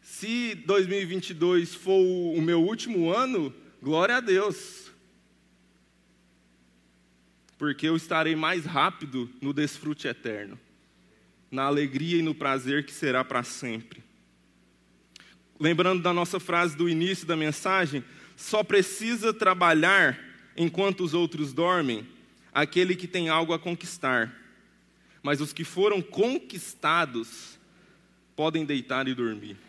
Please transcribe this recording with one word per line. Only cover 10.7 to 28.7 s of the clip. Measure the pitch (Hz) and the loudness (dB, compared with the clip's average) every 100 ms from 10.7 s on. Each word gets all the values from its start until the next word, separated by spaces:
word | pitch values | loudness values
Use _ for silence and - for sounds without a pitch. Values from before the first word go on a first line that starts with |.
| _ _ _ _ _ _ _ _ | _ _ _ _ _ _ _ _
na | 131 | -4
alegria | 135 143 147 135 165 170 | 0 0 0 -2 0 2
e | |
no | 160 151 | 0 -2
prazer | 139 135 123 139 147 | 0 -2 0 -2 -4
que | |
será | - 147 127 | -4 0 0
pra | 131 135 | 0 -2
sempre. | 143 - 131 113 113 - - _ _ _ _ _ _ _ _ _ _ - - _ _ _ | -4 -8 -8 -8 -10 -20 -20 _ _ _ _ _ _ _ _ _ _ -20 -20 _ _ _
Lembrando | 156 170 180 185 | 2 4 4 4
da | 175 | 2
nossa | 175 175 185 | 0 0 -4
frase | 180 170 175 147 | -2 2 2 2
do | 175 | 0
início | 160 175 185 160 | 2 0 -2 -4
da | 165 | -2
mensagem, | 151 147 196 190 170 139 120 - - - | -2 -2 0 2 2 -2 -10 -20 -20 -16
"Só | - 214 | -4 -2
precisa | 214 202 190 - 220 240 226 | 2 4 2 -2 -4 -2 -2
trabalhar | 220 202 180 175 160 165 196 160 127 - - - - | 2 2 4 6 6 6 6 4 2 -10 -20 -20 -2
enquanto | 170 165 196 190 | -2 0 0 0
os | 175 | -2
outros | 165 170 165 147 | 0 0 -2 -6
dormem | 131 170 180 143 113 113 - _ _ _ | 0 2 2 2 -2 -6 -20 _ _ _
aquele | - 147 175 190 | -2 0 2 2
que | 185 180 | 0 -4
tem | 180 165 | -4 0
algo | 160 165 | 0 0
a | 165 | -2
conquistar, | 180 170 - - 139 127 113 - - _ _ _ _ _ _ _ | -4 -8 -8 -6 0 0 0 -6 -20 _ _ _ _ _ _ _
mas | 139 143 | -2 -2
os | 147 | -2
que | - | -6
foram | 165 - 202 202 | -8 0 2 2
conquistados | 175 175 220 262 - 190 - - 151 165 160 120 113 - - - _ _ _ _ _ _ _ - | -4 0 0 0 -6 -14 -14 -4 2 2 2 -2 -8 -12 -20 -20 _ _ _ _ _ _ _ -2
podem | 156 160 | 0 0
deitar | 151 | -2